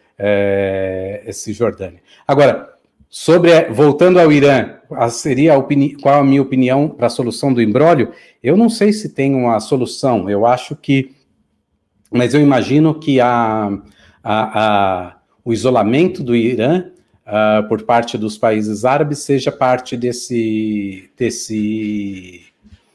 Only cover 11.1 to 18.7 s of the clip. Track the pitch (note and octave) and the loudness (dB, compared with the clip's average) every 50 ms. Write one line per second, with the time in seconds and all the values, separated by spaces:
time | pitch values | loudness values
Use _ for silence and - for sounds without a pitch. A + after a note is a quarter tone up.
11.1 | - _ _ _ _ _ _ _ _ _ _ _ _ _ _ _ _ _ _ _ | -8 _ _ _ _ _ _ _ _ _ _ _ _ _ _ _ _ _ _ _
12.1 | - A#2+ B2 A#2 B2 D3 D3 C#3+ C#3 B2 G#2+ - C3 D3 D#3 D#3+ D3+ D#3 - C#3+ | -2 -2 0 2 2 2 4 4 4 2 0 0 2 2 2 2 0 -2 -2 -2
13.1 | C#3 B2+ A#2+ B2 B2 A#2+ A#2 A2 A2 A2 G#2+ G#2 G2+ F#2+ - - _ _ _ _ | 0 2 2 2 2 0 0 -2 -2 -4 -4 -4 -6 -8 -10 -14 _ _ _ _
14.1 | _ _ - A2+ G#2+ A2 A2 G#2+ - G#2+ A2 G#2+ G#2 G2+ G2+ F#2+ F#2 F2+ F2+ F2+ | _ _ -8 -4 -2 -2 -2 -2 -2 -2 0 2 2 2 0 0 -2 -4 -6 -10
15.1 | - _ _ _ _ _ _ B2 A#2 G#2+ G#2 C3 B2+ A#2+ G#2 G#2 A#2+ C#3+ F3 F#3 | -16 _ _ _ _ _ _ -4 -4 -2 0 0 2 2 2 2 2 2 0 0
16.1 | F3+ - D3+ A#2+ A#2+ A#2+ A2+ A2+ B2+ G#2+ A2 C3 E3 F#3 F3+ - - _ _ _ | -2 -4 -4 -2 0 0 0 0 0 0 0 0 0 0 -2 -6 -12 _ _ _
17.1 | _ _ _ - G#2 G#2+ G#2+ G#2+ G#2+ G#2+ G#2 G#2+ A2+ G#2 G#2+ - B2 A#2+ A#2+ - | _ _ _ -6 -2 0 2 2 2 2 0 0 -4 -4 -2 0 0 0 0 -2
18.1 | - A2+ G#2+ A2 G#2+ - - A2+ A2 G#2+ G#2+ G#2+ | -4 -6 -6 -8 -6 -2 -2 0 0 0 -2 -4